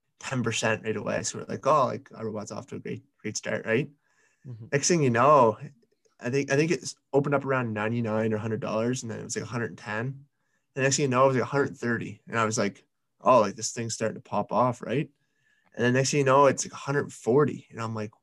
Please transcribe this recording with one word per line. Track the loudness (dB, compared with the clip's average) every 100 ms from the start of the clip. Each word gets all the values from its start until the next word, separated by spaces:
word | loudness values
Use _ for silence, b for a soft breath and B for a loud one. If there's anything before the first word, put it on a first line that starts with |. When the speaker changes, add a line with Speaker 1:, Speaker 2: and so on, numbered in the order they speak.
| _ _
Speaker 1:
ten | -8 -4
percent | -2 -2 0 0
right | -2 -6
away. | -4 -4
So | -4 -8
we're | -8
like, | -4 2
"Oh, | 2 2
like, | -2 -10
iRobot's | -12 -10 -8 -10
off | -12 -12
to | -12
a |
great, | -10 -12 -14 _
great | -10 -8
start," | -6 -6
right? | -2 -2 -2 -8 _ _ _ _ -16
Speaker 2:
Mm-hmm. | -16 -4
Speaker 1:
Next | -2 2
thing | 2
you | 4
know, | 6 6 8 6 2 -8 -18 _ _ _ _
I | -4
think, | -2 0
I | 2
think | 2
it's | 0 -4 -14 _
opened | 0 2 0
up |
around | 0 -2 -2
ninety-nine | -2 -2 -2 0 0 0
or | 0
hundred | -2 -4
dollars, | -2 -2 -2 -2
and | -6
then | -10
it |
was, | -8 -8
like, |
a | -6
hundred | -6 -6
and | -8
ten. | -8 -6 -6 -8 -16 _ _ _ _
The | -2
next | 0 2
thing |
you | 2
know, | 4 4
it |
was, | 4
like, |
a | 0
hundred | 0 0 -2
thirty. | -4 -4 -4 -12 -6
And | -2
I |
was | 0 0
like, | -2 -4 _ _ _ _
"Oh, | 4 4
like, | 4 -2
this | -8
thing's | -8 -8
starting | -4 -4 -6
to | -6
pop | -6 -2
off," | 2 2 0
right? | -4 -4 -4 _ _ _ _ _ _ -2
And |
then | 2
next | 2 2
thing | 2
you |
know, | 4 6 6
it's, | 4 -4
like, |
a | -8
hundred | -4 -2 -4
forty. | -4 2 4 2 0 -12
And | -10
I'm | -8
like, | -6 -8 -12